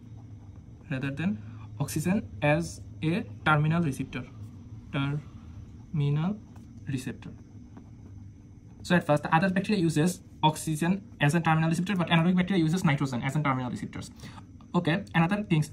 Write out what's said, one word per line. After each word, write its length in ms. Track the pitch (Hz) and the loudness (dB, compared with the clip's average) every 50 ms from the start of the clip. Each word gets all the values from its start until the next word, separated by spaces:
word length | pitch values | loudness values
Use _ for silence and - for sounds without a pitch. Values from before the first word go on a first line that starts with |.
| - - - - - - - - - - - - - - - - - - | -18 -18 -16 -16 -16 -16 -16 -18 -18 -18 -18 -18 -18 -18 -18 -14 -8 -6
rather 200 | 135 131 139 135 | -6 -4 -4 -4
than 280 | 139 - 170 202 214 - - - - - - - - - | -4 -2 -2 -2 -2 -2 -6 -12 -14 -14 -14 -10 -6 -6
oxygen 480 | 147 - - 160 143 175 196 226 - - - - 147 | -4 -2 -2 -2 0 2 0 0 0 -4 -6 0 4
as 400 | 147 156 165 170 160 - - - - - - 156 | 4 4 4 2 -2 -8 -12 -14 -14 -10 -4 -2
a 220 | 156 170 226 - - - - - | 0 0 0 -2 -6 -8 -2 2
terminal 340 | 156 156 151 151 156 165 175 | 4 4 4 4 4 2 2
receptor, 440 | 170 143 123 - 135 - - 123 - - - - - - - - - - - - - - - | 2 0 0 -2 -6 -6 -6 -10 -10 -10 -14 -16 -16 -14 -16 -16 -16 -16 -16 -16 -12 -6 -4
terminal 1400 | 143 139 143 147 151 - - - - - - - - - - - - - - - 147 143 143 147 151 160 190 214 - - - - - - - - - - | -2 0 0 -2 -4 -4 -8 -16 -16 -16 -16 -14 -14 -16 -16 -16 -18 -12 -6 -2 0 2 2 2 2 0 0 -2 -4 -8 -16 -18 -18 -18 -16 -16 -14 -8
receptor. 440 | - 135 123 - 127 107 - - - - - - - - - - - - - - - - - - - - - - - - - - - - - - - - - - | -4 -4 -4 -4 -4 -8 -8 -12 -14 -14 -16 -18 -18 -18 -18 -18 -18 -18 -18 -18 -18 -18 -18 -18 -18 -16 -16 -16 -18 -18 -20 -20 -20 -20 -20 -20 -20 -18 -8 0
So 120 | - 180 | 4 4
at 120 | 170 - | 4 6
first, 160 | - 147 147 - | 4 2 2 2
the 120 | - 131 | 4 2
other 140 | 131 - 95 | 4 4 4
bacteria 320 | 90 98 - - 208 185 | 2 0 0 0 2 2
uses 400 | 165 165 147 151 185 180 180 - - - - - - | 2 4 4 4 2 2 2 -2 -10 -18 -6 2 2
oxygen 560 | 156 160 - - 160 156 147 165 175 202 196 - - - - | 2 2 2 -2 -2 -2 0 2 2 2 0 -2 -8 -2 2
as 160 | 147 147 151 | 2 4 4
a 40 | 170 | 4
terminal 300 | 160 170 160 160 160 165 | 4 4 4 4 4 2
receptor, 240 | 165 170 175 208 202 | 2 2 0 0 2
but 140 | 180 165 - | 0 2 4
anaerobic 280 | 170 165 165 185 185 | 4 4 6 6 6
bacteria 240 | 180 180 - 196 175 | 4 4 4 4 4
uses 220 | 160 156 165 190 - | 4 4 2 4 4
nitrogen 400 | 160 143 - - 139 123 117 127 | 4 4 4 2 0 -2 -2 -2
as 140 | 135 127 | 0 0
a 40 | 151 | 0
terminal 300 | 143 139 131 127 127 120 | 2 2 2 0 0 -4
receptors. 400 | 113 104 - - - - - - - - - - - - - - - - - - - | -4 -6 -8 -8 -8 -8 -10 -10 -12 -14 -16 -16 -16 -16 -18 -18 -20 -20 -10 -2 -2
Okay, 300 | 175 180 - 233 208 - - - | 0 2 2 0 0 0 0 2
another 300 | 165 165 170 202 208 208 | 4 4 4 2 0 0
things 260 | - 170 151 147 - | 2 2 2 2 0